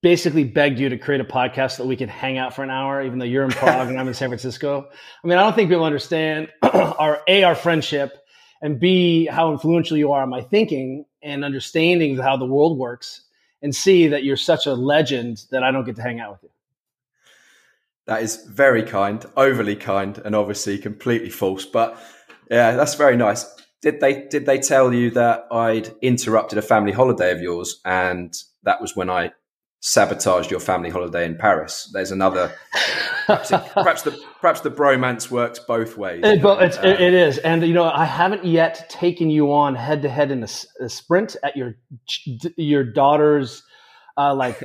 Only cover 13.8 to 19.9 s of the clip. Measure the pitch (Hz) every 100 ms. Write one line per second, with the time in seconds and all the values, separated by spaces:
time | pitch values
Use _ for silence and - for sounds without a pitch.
13.8 | 190 185 160 143 135 135 - 156 147 127
14.8 | 131 147 147 135 117 110 - 131 127 135
15.8 | 123 113 120 117 110 98 _ _ _ _
16.8 | _ _ _ _ _ _ _ _ _ _
17.8 | _ _ - 110 110 - - 101 139 117
18.8 | 107 101 101 110 - - 135 123 104 101
19.8 | -